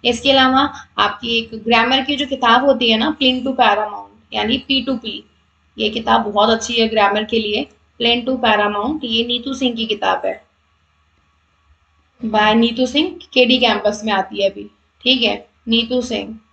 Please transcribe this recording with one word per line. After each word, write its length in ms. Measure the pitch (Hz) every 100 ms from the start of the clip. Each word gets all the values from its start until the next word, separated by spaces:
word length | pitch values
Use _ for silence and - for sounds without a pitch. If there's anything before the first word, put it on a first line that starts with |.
| 233
इसके 260 | 233 277
अलावा 420 | 269 262 262 285 - - -
आपकी 400 | 208 202 233 233
एक 140 | 226
grammar 480 | 220 220 226 240 269
की 140 | 269 277
जो 100 | 285
किताब 400 | 269 240 233 277
होती 260 | 262 233
है 60 | 220
ना, 200 | 294 311
Plain 220 | 262 254
to 120 | 262
Paramount, 800 | 262 226 208 208 202 - _ _
यानी 240 | 220 208 262
पी 240 | - 269
टू 140 | 262 240
पी, 340 | 220 196 - _ _ _ _ -
ये 120 | 110
किताब 420 | 226 226 220 214
बहुत 180 | 202 214
अच्छी 240 | 226 -
है 140 | 233 220
grammar 360 | 220 202 208
के 160 | 214 226
लिए, 280 | 214 208 302 _ _ _
Plain 280 | 226 240 240
to 140 | 254 233
Paramount, 540 | 208 208 202 226 311
ये 240 | 240 226 233
नीतू 260 | 240 254
सिंह 220 | 262 254 226
की 100 | 220
किताब 360 | 208 95 - -
है, 180 | - _ _ _ _ _ _ _ _ _ _ _ _ _ _ _ _ _ _ 226
by 300 | 214 214 220
नीतू 300 | 233 233 254
सिंह, 340 | 294 359 - -
केडी 240 | 254 247 247
कैंपस 440 | 233 214 208 202 220
में 80 |
आती 300 | 196 190 202
है 60 | 196
अभी, 220 | 196 202 _ _ _
ठीक 200 | 247 262
है, 260 | 226 202 - _ -
नीतू 340 | 226 226 254
सिंह। 380 | 233 214 202 220 _